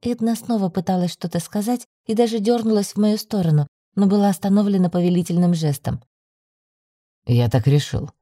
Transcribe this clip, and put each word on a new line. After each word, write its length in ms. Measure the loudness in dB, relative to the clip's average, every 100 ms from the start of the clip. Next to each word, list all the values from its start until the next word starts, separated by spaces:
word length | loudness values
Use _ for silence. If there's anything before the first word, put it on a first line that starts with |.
Эдна 340 | -6 -4 -2 -4
снова 340 | -4 -2 -2
пыталась 420 | -4 -2 -2 -2
что-то 280 | -4 -6 -6
сказать 480 | -6 -6 -4 -4 -6 _ _
и 80 |
даже 260 | 0 0 0
дёрнулась 540 | 0 0 2 0 -2
в 40 | 0
мою 200 | 0 0
сторону, 500 | -2 -2 2 2 0 _ _ 0
но 120 | 2
была 220 | 4 2
остановлена 600 | 0 2 2 2 2 2
повелительным 640 | 2 0 0 0 0 2
жестом. 500 | 2 0 -2 -4 -8 _ _ _ _ _ _ _ _ _ _ _ _ -2
Я 240 | 2 2
так 160 | 2 2
решил 440 | 2 0 -8 -10 -14